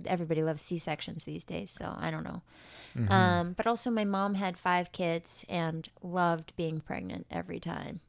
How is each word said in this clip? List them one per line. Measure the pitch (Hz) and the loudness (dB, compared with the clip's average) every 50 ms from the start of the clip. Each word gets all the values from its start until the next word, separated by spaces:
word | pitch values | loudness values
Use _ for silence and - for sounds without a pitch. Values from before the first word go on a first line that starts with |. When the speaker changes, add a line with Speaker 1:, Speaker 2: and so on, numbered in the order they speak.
| - | -4
Speaker 1:
everybody | - 180 175 170 156 165 156 156 | -2 -2 -2 0 0 0 2 2
loves | 160 156 147 - | 0 0 -2 -4
C-sections | - 180 165 - - 156 - - - 165 160 - | -4 -4 -4 -2 -4 -4 -4 -6 -8 -8 -8 -8
these | - 151 165 - | -8 -10 -10 -8
days, | - 170 165 202 - | -6 -6 -6 -6 -6
so | - - 175 - - - | -8 -8 -6 -6 -6 -4
I | - 160 | -4 -4
don't | 160 156 - | -2 -4 -6
know. | - - 170 - _ - - - - - - - - - | -6 -8 -8 -10 _ -20 -20 -20 -20 -18 -18 -18 -10 -4
Speaker 2:
Mm-hmm. | 123 117 98 196 | 0 4 6 8
Speaker 1:
Um, | 190 185 180 175 175 170 175 180 | 8 8 8 8 6 4 0 -2
but | - 214 | 0 2
also | 226 233 226 - 247 | 2 2 2 0 0
my | 233 220 208 | 2 2 2
mom | 202 196 190 196 202 202 | 2 2 2 2 2 0
had | 190 202 185 175 | 0 0 -2 -4
five | - - 180 180 180 175 - - | -2 0 2 4 4 2 0 -2
kids | - 185 170 165 165 - - - - - - | 0 0 2 2 0 -2 -4 -8 -8 -6 -2
and | - 175 165 160 160 160 160 - - - - | -2 0 0 0 -2 -4 -6 -8 -14 -12 -10
loved | 180 175 185 175 175 170 160 160 - - | -4 0 4 4 4 4 2 0 -6 -6
being | - 165 160 160 160 | -2 -2 0 0 -2
pregnant | 156 - - - 185 180 - - 175 - | -4 -4 -6 -6 -4 -6 -6 -8 -8 -6
every | - 170 170 190 - - | -6 -6 -4 -4 -8 -6
time, | - 170 - - - - - 170 - | -6 -6 -6 -6 -6 -8 -10 -10 -14